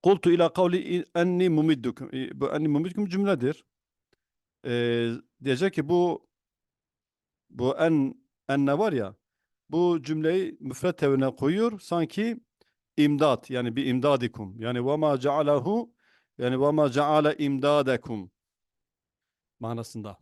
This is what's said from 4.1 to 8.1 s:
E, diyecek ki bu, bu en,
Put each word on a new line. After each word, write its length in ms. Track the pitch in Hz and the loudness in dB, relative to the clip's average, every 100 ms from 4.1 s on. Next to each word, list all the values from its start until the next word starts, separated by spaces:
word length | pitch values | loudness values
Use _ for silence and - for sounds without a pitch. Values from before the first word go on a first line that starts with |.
| _ _ _ _ _ 131 | _ _ _ _ _ -4
E, 440 | 120 120 117 117 117 _ _ | -2 0 0 -2 -4 _ _
diyecek 300 | 135 127 190 | -4 0 0
ki 140 | 170 143 | -2 0
bu, 400 | 175 175 160 _ _ _ _ _ _ _ _ _ _ _ _ _ | 2 2 -2 _ _ _ _ _ _ _ _ _ _ _ _ _
bu 260 | - 123 143 | -2 -2 2
en, 360 | 160 160 135 | 2 2 0